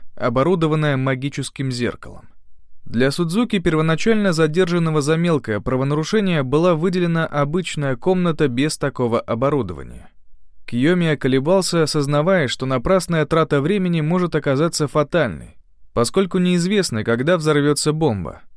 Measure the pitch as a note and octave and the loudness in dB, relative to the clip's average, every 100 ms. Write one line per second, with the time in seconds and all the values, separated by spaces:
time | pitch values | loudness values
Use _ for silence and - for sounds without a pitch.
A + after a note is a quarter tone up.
0 | - - A#2+ A#2+ D3 F#3 D#3+ D#3 D3+ C3+ | -12 -4 -2 2 2 2 2 2 0 0
1 | C3 C3 C#3 C#3+ C3+ - C3+ A#2+ A2+ - | 0 -2 -4 -6 -8 -6 -6 -2 -4 -6
2 | - - - - - - - - - A2+ | -12 -16 -18 -20 -18 -18 -16 -12 -4 0
3 | C3 C#3+ E3+ F#3+ B3 G3+ E3+ D#3 D#3+ D#3+ | 2 2 0 0 0 0 0 0 2 2
4 | A3+ A3 G3+ D#3+ D#3+ D#3+ F3+ F3 E3 D#3 | 2 2 2 2 2 2 2 2 2 0
5 | C#3+ D#3+ E3+ D3 - G#2 B2 B2+ C3+ D3+ | 2 2 2 0 0 -4 -2 -2 0 -2
6 | D#3 A3 G3 E3 C3 D3 F3+ D#3+ F#3 F3+ | 0 0 2 0 2 2 4 2 0 0
7 | E3+ E3 D#3+ D3 C#3+ E3+ F3 - C#3+ B2+ | 0 0 -2 -2 -2 -2 -4 -4 -4 -2
8 | F3+ F#3 F3 D#3 D3 A#2+ D3+ - C#3+ - | 0 2 2 2 0 2 -2 -2 -4 -2
9 | B2 A2+ - A2+ C3+ C#3+ G#2+ C#2+ B1 A#1+ | 0 0 -2 -2 0 0 -2 -8 -12 -16
10 | - - - - - - - A#2 C#3+ F3+ | -18 -20 -20 -18 -18 -16 -6 0 2 2
11 | E3 D3 C3+ C3 C#3+ F#3+ F3+ E3+ D3+ D#3 | 2 0 0 0 2 2 2 0 0 0
12 | C#3 D3 D#3+ F#3+ B2+ - C3 C3 C#3+ F#3+ | 0 0 2 2 0 -2 -2 -2 2 0
13 | F3 E3 D3+ D#3+ D#3 C#3+ D3 G3+ F3+ E3+ | 2 0 2 2 2 2 2 0 0 0
14 | D3+ F3+ F3 D#3 C#3+ C3+ E3 - D3 D#3 | 0 0 0 0 0 0 0 0 -2 0
15 | C#3+ E3+ B2+ D2 A1+ - - - - - | 0 0 0 -4 -14 -20 -20 -20 -6 -2
16 | A#2+ F#3+ G3 F#3 F3+ F3+ F3 G#3 F3+ A2 | 0 2 0 2 2 2 2 0 0 -2
17 | G#2+ A#2 C#3 F3+ D#3 D3 C#3+ D3 D#3 D#3 | 0 0 2 2 2 2 4 2 0 0
18 | D#3 G2+ D2 - - | 0 -2 -6 -10 -18